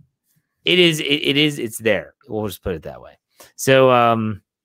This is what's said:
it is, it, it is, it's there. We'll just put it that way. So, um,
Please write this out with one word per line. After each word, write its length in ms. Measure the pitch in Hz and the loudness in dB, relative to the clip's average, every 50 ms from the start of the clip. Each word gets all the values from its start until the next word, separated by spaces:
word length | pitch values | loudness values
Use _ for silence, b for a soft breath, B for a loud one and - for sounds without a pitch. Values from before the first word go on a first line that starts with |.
| _ _ _ _ _ _ _ _ _ _ _ _ - | _ _ _ _ _ _ _ _ _ _ _ _ -4
it 140 | - 175 180 | 0 2 2
is, 220 | 175 170 160 151 | 2 2 2 0
it, 40 | 156 | -2
it 320 | 139 143 147 - 139 139 | -4 -4 -2 -2 -2 0
is, 220 | 143 151 151 143 147 | 0 0 0 -2 -4
it's 200 | 117 110 107 - | -8 -10 -8 -4
there. 360 | 110 110 101 85 76 69 _ _ _ - | -2 -2 -2 -2 -4 -8 _ _ _ -12
We'll 180 | - 107 107 | -8 -8 -6
just 160 | 104 92 - - | -8 -8 -10 -10
put 120 | 101 90 | -8 -8
it 80 | 80 76 | -8 -10
that 180 | 76 65 60 | -14 -16 -18
way. 180 | 62 73 73 _ _ _ b b b b b | -20 -20 -20 _ _ _ b b b b b
So, 340 | b - 135 135 131 131 131 | b 0 2 4 4 6 4
um, 520 | 123 120 120 117 117 113 110 107 104 98 _ _ _ _ | 4 4 4 2 2 0 -2 -4 -6 -8 _ _ _ _